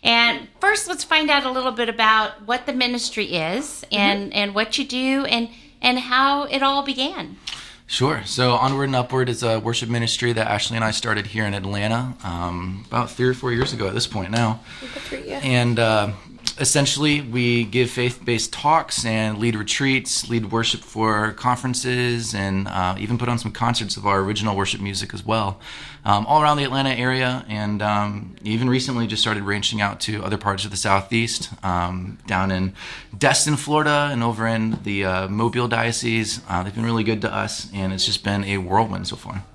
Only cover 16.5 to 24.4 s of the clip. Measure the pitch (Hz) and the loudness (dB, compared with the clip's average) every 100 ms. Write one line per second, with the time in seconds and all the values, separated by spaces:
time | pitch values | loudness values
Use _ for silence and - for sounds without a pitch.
16.5 | - 131 147 139 139 151 147 131 123 120 | 0 2 2 2 2 2 2 0 0 2
17.5 | 120 110 123 120 127 123 - - 113 - | 2 2 2 2 2 -2 -2 -2 0 -2
18.5 | - 147 160 - - 117 110 110 104 117 | 0 2 2 2 -4 0 0 0 2 0
19.5 | 107 98 - 135 135 127 - - 117 104 | 0 -2 0 2 2 0 -4 0 -2 0
20.5 | 113 113 - - 110 110 107 107 - 123 | 0 0 -2 -6 0 2 2 0 0 0
21.5 | 123 127 123 127 123 123 120 110 107 98 | 2 0 -2 0 0 2 0 -2 -2 0
22.5 | 95 95 92 90 98 104 117 120 117 113 | 0 0 0 0 -2 -2 0 0 0 -2
23.5 | - 117 117 107 - 101 98 98 104 | -2 0 0 -2 -2 2 2 2 0